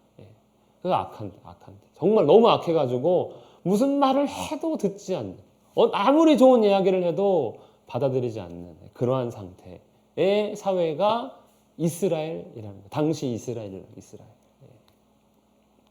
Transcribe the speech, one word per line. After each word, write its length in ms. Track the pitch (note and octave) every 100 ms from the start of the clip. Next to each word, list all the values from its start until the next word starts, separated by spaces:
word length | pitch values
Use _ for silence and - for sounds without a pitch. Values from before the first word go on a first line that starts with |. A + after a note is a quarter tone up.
| _ -
예. 80 | G2+ _ _ _ _ _
그 120 | F3+
악한데, 440 | C#3+ - - G2+ -
악한데. 360 | E2+ F2 - G2 _ -
정말 300 | E3+ A3 D3
너무 240 | G3+ A3+
악해가지고 840 | C#3+ - D#3+ C3 B2 D#3 F3 - - - _
무슨 360 | E3+ G3+ C#4 C#4
말을 280 | C4+ C4+ C#4+
해도 500 | - F2+ C#4+ E4 D#4+
듣지 380 | G3 - - E3+
않는, 220 | G2+ - - _ _ -
어, 120 | A3+
아무리 500 | - G#3 D4+ D#4+ B3
좋은 260 | C4 B3
이야기를 400 | G#3 G3 F#3+ F#3+
해도 540 | F3 D#3+ G3 F3 A#2 - - _ -
받아들이지 520 | B2 C3+ C3 A#2+ A2
않는 380 | F2 F2 F2 E2+ F#2+
그러한 380 | - B2 C3 A#2+
상태의 1200 | A2 F#2 F2+ F#2 F2 _ _ _ - F3+ G#3 G#3 -
사회가 840 | G3 F#3 E3 D3 G#3 A#3 C4 - _ _ _ -
이스라엘이라는 760 | D#3+ - F#3+ D#3+ D#3 F3 F#3
거예요. 300 | B2+ G#2 G2 -
당시 420 | D3+ D3+ D3 C3+
이스라엘이라는 500 | A2 - A2+ G#2 F#2+
거예요. 120 | - -
이스라엘. 320 | - G2+ - _ _ _
예. 40 | C3 _ _ _ _ _ _ _ _ _ _ _ _